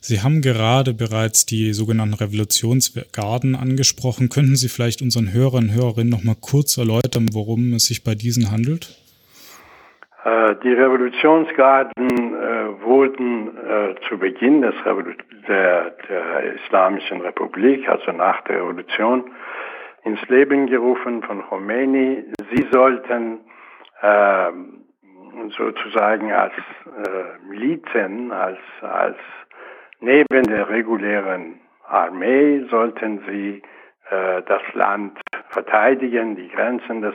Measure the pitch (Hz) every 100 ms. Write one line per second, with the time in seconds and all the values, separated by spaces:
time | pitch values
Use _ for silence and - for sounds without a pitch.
0 | - 107 127 160 135 113 110 131 131 113
1 | 113 110 113 - - 110 110 104 110 110
2 | 107 107 104 104 104 - 113 131 - -
3 | - - 104 123 131 131 127 135 127 -
4 | 127 120 123 139 135 135 123 - 120 -
5 | 127 120 107 113 131 123 110 113 123 110
6 | 120 113 110 110 - 143 147 - 113 113
7 | 120 120 113 107 104 113 123 117 - 113
8 | 117 104 117 120 104 110 123 165 - -
9 | _ _ _ _ - - - - - _
10 | - - 113 113 110 101 127 123 135 127
11 | 123 - 156 160 156 - 131 135 127 120
12 | 127 123 117 113 113 113 107 104 107 135
13 | 135 135 123 117 110 - - 107 101 92
14 | - 101 95 92 123 151 117 - 101 98
15 | 90 - - - - 98 92 87 85 -
16 | - 92 85 78 - - - 98 95 98
17 | - 82 87 - - - 120 135 - -
18 | - 85 92 - - 87 90 90 - -
19 | 113 127 127 - - - - - - -
20 | 110 104 - 127 139 139 131 127 123 127
21 | 123 117 110 101 - 95 101 120 135 135
22 | 131 135 - - - 147 127 127 131 123
23 | - 120 113 113 - - - - - -
24 | 104 104 101 95 90 87 - - _ _
25 | 98 92 98 - 110 - 107 - - 113
26 | 104 107 107 101 95 - - - - 107
27 | 98 95 87 - 92 101 131 165 - 117
28 | 95 110 123 98 92 95 - - 104 90
29 | 90 92 - - - - - - - _
30 | 117 143 139 135 117 107 98 113 113 110
31 | 104 104 95 90 82 - _ _ - 98
32 | 85 90 104 131 147 143 123 117 113 -
33 | 110 101 - 101 101 101 - - - _
34 | - 95 95 92 92 98 - 95 98 101
35 | 101 - - - - - - 107 117 135
36 | 127 117 113 95 87 - 117 120 - 113
37 | 104